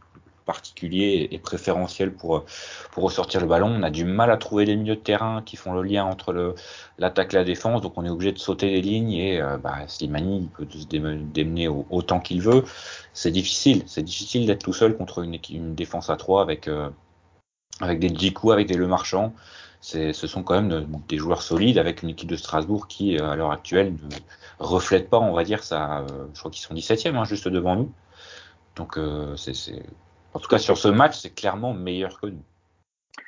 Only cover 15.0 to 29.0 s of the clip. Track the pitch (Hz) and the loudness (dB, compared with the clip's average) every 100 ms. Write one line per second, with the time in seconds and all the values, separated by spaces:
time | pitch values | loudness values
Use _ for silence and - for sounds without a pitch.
15 | 92 - 85 82 - 80 82 80 87 82 | -4 -6 -6 -8 -10 -8 -6 -6 -6 -6
16 | - 76 - 98 82 76 80 76 71 73 | -4 -4 2 4 4 0 -2 -4 -4 -10
17 | _ _ _ _ _ _ _ - 87 82 | _ _ _ _ _ _ _ -6 -2 2
18 | 90 80 95 92 113 104 98 90 90 90 | 2 2 0 2 6 6 6 2 2 2
19 | - 95 113 113 - - - _ - 80 | 2 0 0 -4 -20 -20 -20 _ -10 -4
20 | 78 78 78 95 90 92 104 80 76 76 | -2 -2 -6 -6 2 2 2 0 -4 -8
21 | - 76 80 85 - 82 104 101 82 80 | -6 -4 0 -2 0 2 6 6 4 0
22 | 82 80 87 82 - 78 80 104 - - | -6 -8 -6 -6 -2 -2 0 -2 -4 -2
23 | 98 80 76 73 78 76 - 90 98 80 | 0 2 0 -2 -2 -4 0 2 2 -2
24 | 73 69 - - - - 73 90 - 92 | -8 -14 -14 -20 -20 -10 0 0 4 2
25 | - 117 110 85 85 107 - 78 76 73 | 6 4 4 2 0 -2 -2 -4 -2 -4
26 | 69 69 69 76 78 - - 82 - 113 | -6 -8 -12 -12 -12 -12 -10 -8 0 0
27 | 170 131 110 104 92 92 90 92 127 - | 2 -2 -2 -2 -2 0 2 0 0 -6
28 | _ - - - - _ _ - 85 80 | _ -20 -20 -20 -20 _ _ -14 -10 -6